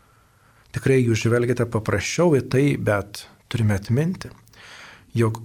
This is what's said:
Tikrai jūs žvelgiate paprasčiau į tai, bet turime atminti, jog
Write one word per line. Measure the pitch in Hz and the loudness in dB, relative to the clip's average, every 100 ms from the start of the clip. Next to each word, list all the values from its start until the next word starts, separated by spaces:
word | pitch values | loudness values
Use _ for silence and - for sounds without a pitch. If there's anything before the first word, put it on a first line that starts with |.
| _ _ _ _ _ _ _ | _ _ _ _ _ _ _
Tikrai | - - 135 120 | -4 0 2 2
jūs | 110 | 2
žvelgiate | 117 120 120 120 117 | 2 2 0 0 -2
paprasčiau | 110 107 101 - - 175 | -2 -2 -4 -2 0 2
į | 143 - | 2 2
tai, | 127 143 139 | 2 2 2
bet | 110 104 95 - - - - | 0 0 -2 -10 -18 -20 -8
turime | - 107 101 | -2 0 0
atminti, | - 117 165 190 - - _ - - - - - - | 0 0 0 -4 -10 -20 _ -20 -20 -20 -20 -20 -8
jog | 113 113 113 | -2 0 -2